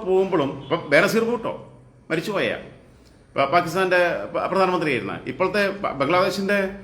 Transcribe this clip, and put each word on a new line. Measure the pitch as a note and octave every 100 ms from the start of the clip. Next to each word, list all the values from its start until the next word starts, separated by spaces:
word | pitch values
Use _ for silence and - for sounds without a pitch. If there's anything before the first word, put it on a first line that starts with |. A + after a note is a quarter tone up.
| F3+
പോകുമ്പോഴും, | F#3+ F#3+ F#3+ C#3 C3+ -
ഇപ്പം | E3 D3+
ബേനസീർ | D3 F#3+ G3+ A3+
ഭൂട്ടോ | A#3+ - - - - - - -
മരിച്ചുപോയ | E3 E3+ G3 A#2+ D#2+ - - - - - - - -
പ-, | C#3
പാകിസ്ഥാൻ്റെ | E3+ E3+ E3+ F#3+ F3+ F3 B2+ G2+
പ-, | D#3+ -
പ്രധാനമന്ത്രിയായിരുന്ന, | F3+ F#3 F3+ D#3 B2 G2 E2+ G#2+
ഇപ്പോഴത്തെ | B2+ F3+ G#3 G3+ -
ബ-, | - C#3
ബംഗ്ലാദേശിൻ്റെ | C#3 F3+ G3 F#3+ G3 G3+ G3 G3